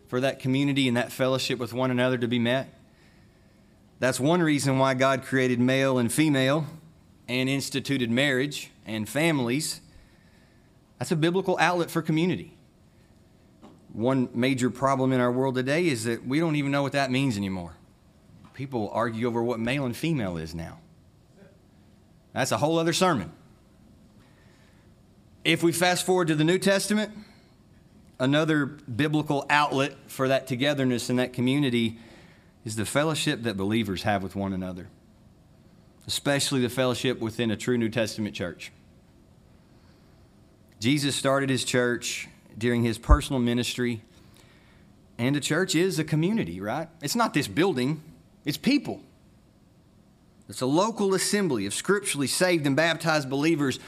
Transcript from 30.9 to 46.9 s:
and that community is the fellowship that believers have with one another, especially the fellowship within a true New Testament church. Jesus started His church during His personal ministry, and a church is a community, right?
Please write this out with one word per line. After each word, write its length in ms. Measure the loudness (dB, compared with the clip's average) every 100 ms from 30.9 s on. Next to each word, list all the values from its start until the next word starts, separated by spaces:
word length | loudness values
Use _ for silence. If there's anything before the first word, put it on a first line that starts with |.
| 0 0
and 120 | 0
that 120 | -2
community 640 | 0 0 2 2 2 0 -4 -16 -20 -20 -20 -20 -16
is 100 | -8
the 100 | -4
fellowship 600 | -2 0 0 0 -2 -2
that 120 | -4 -2
believers 460 | 0 0 0 -2
have 220 | 0 0
with 100 | -2
one 180 | -4 -4
another, 360 | -4 -6 -10 -16 -20 -20 -20 -20 -20 -20 -20 -20 -20 -20 -18 -10
especially 540 | -4 0 0 0 0
the 80 | 0
fellowship 520 | 0 0 0 -2 -2
within 320 | -4 -2 -2
a 40 | -2
true 220 | -2 0
New 100 | 0
Testament 460 | 0 -2 -2 -6
church. 380 | -6 -8 -10 -18 -20 -20 -20 -20 -20 -20 -20 -20 -20 _ -20 -20 -20 -20 -20 -20 -20 -20 _ -20 -4
Jesus 340 | 0 2 0
started 360 | 0 0 2 0
His 120 | -2
church 640 | 0 2 2 0 -4 -8 -10 -18 -20 -4
during 260 | 0 2
His 160 | 0 0
personal 400 | 4 4 4 0
ministry, 640 | 2 0 -2 -2 -4 -4 -10 -20 -20 -20 -20 -20 -20 -20 -20 -20 -18 -4
and 180 | -2 0
a 40 |
church 360 | 0 0 0 2
is 220 | 2 0
a 60 |
community, 560 | 0 0 2 0 -2 -4
right? 280 | -4 -4 -8